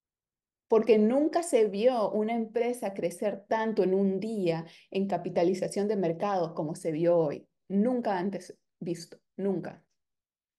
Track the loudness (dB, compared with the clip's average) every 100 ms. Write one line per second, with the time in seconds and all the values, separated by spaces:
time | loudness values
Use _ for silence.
0 | _ _ _ _ _ _ _ 2 6 6
1 | 6 4 2 0 0 2 2 2 2 2
2 | 0 -2 -2 -2 -2 -2 -2 -2 -6 -4
3 | -6 -4 -4 -4 -4 -2 0 2 2 2
4 | 2 0 -4 -2 -2 -2 -6 -16 _ -4
5 | -2 -4 -2 2 2 2 -2 -2 -2 0
6 | -2 -2 -2 -2 -2 -4 -6 -6 -6 0
7 | 2 4 2 -4 -12 _ -4 0 2 0
8 | -2 -2 -2 -6 -10 -20 _ _ -8 -8
9 | -10 -20 _ -6 -4 -4 -6 -14 _ _
10 | _ _ _ _ _